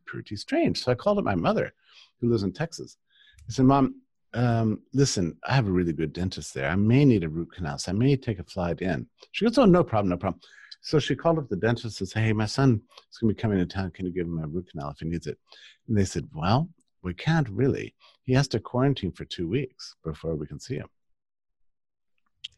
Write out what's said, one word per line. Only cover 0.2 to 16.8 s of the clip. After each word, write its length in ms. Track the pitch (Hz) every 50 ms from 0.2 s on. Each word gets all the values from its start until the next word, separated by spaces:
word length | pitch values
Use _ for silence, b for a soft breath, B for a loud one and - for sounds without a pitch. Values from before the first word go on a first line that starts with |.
| 117 - -
strange." 460 | 104 - - 262 339 330 - 127 -
So 100 | - 123
I 20 | 123
called 240 | - - 208 208 202
up 60 | -
my 100 | - 98
mother, 400 | 85 90 175 220 185 - - - b b b b b b b b _
who 100 | 123 117
lives 120 | 117 104
in 100 | 101 95
Texas. 440 | - - 123 127 - - 65 - - _ _ b b b b b b b - -
I 40 |
said, 120 | - 131 131
"Mom, 360 | 131 139 139 135 127 - - _ _ _ _ _ _ -
um, 480 | 113 127 120 117 113 113 110 107 - _ _
listen, 440 | - 135 139 - - 104 87 80 - - - -
I 60 | 123
have 120 | 135 113
a 60 | 98
really 220 | 92 90 90 85 78
good 180 | 73 80 73
dentist 400 | 73 85 92 98 - - 76 -
there. 160 | - 65 67 71
I 80 | 87
may 280 | 101 104 110 120 139 147
need 200 | 135 113 98 82
a 40 | 78
root 240 | 78 85 82 -
canal, 260 | - 90 85 73 71 69
so 120 | - 90
I 40 | 92
may 220 | 107 123 139 139
take 220 | 131 - 117 104 87
a 60 | 82
flight 360 | - - 95 87 87 82 -
in." 260 | 90 92 80 65 60 - _ B B B
She 120 | - - 202
goes, 140 | 240 226 285
"Oh, 60 | 247
no 180 | 196 170 180
problem, 280 | - - 113 107 101 92
no 80 | 87 90
problem." 220 | 98 92 87 - B B B B B B B B
So 180 | - - 160 147
she 160 | - - 139
called 220 | - - 165 165 160
up 100 | 139 -
the 80 | 104
dentist 440 | 85 98 113 120 - - 110 - -
and 80 | 95 -
said, 140 | - 107
"Hey, 100 | 110 110
my 140 | 107 107 110
son 340 | 107 - - 139 135 113 107 - B B B B B
is 80 | - -
gonna 140 | 117 110
be 80 | 98 -
coming 180 | - 110 101 92
to 80 | 90
town. 240 | 78 - 101 95 90
Can 160 | - - 92
you 60 | 90
give 140 | 87 92 85
him 120 | 85 85 82
a 80 | 78
root 220 | 73 76 90 85 -
canal 200 | - 78 69 69
if 80 | 69 -
he 60 | 80
needs 200 | 80 85 82 -
it?" 120 | 67 - - _ B B B B B B B _ -
And 80 | 113
they 80 | 101 98
said, 240 | - - 85 - -
"Well, 360 | - 78 78 92 113 139 170 180 - _